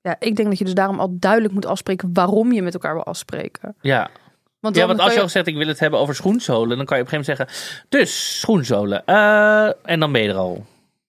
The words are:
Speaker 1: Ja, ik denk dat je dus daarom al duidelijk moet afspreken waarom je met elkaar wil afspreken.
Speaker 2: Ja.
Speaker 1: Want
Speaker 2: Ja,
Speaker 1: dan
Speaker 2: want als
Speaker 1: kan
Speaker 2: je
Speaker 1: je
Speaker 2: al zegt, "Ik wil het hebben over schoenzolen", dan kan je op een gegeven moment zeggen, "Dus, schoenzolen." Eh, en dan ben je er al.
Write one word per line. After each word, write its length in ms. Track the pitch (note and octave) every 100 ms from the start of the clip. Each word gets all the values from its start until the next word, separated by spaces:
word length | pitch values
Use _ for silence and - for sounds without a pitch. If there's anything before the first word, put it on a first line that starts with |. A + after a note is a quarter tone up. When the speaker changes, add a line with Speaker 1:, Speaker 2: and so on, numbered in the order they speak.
Speaker 1:
Ja, 160 | F#3 E3+
ik 180 | - A3
denk 120 | G#3+
dat 100 | F#3+
je 60 |
dus 100 | F#3
daarom 260 | F#3 G3 G3
al 160 | F#3+ F3+
duidelijk 360 | F#3+ A3+ G#3+
moet 120 | F#3+ -
afspreken 440 | F#3+ - F#3 F#3
waarom 400 | F3 F3+ G3+ A3+
je 100 | A#3
met 120 | F3+
elkaar 200 | F3 -
wil 100 | D#3+
afspreken. 720 | - E3+ - - - - G3 G#3
Speaker 2:
Ja. 300 | C3+ A#2+ - - _ _ _ _
Speaker 1:
Want 140 | A3 G3+
Speaker 2:
Ja, 40 | F3+
Speaker 1:
dan 20 | A3
Speaker 2:
want 40 |
als 80 | -
Speaker 1:
kan 20 |
Speaker 2:
je 40 |
Speaker 1:
je 80 | A#3
Speaker 2:
al 60 | F#3
zegt, 180 | F#3+ F3
"Ik 100 | D3+
wil 100 | D#3
het 120 | D3+
hebben 200 | D#3 C#3+
over 140 | C#3+
schoenzolen", 640 | C#3+ F3+ A3+ - A#2+ A#2 B2
dan 100 | C3+
kan 100 | C3+
je 60 |
op 100 | B2
een 60 | D3+
gegeven 120 | C#3+ C3+
moment 140 | C3
zeggen, 360 | - - - _
"Dus, 520 | C#4 G#3 - - -
schoenzolen." 640 | - G#3+ B2+ G#2+ G#2 G2+
Eh, 840 | - G3+ G#3 G#3+ G#3+ G#3+ G#3+ - -
en 100 | E3+
dan 120 | D3+
ben 100 | C3
je 60 | G#2+
er 60 |
al. 320 | F#2+ F#2 F#2 G#2+ _ _ _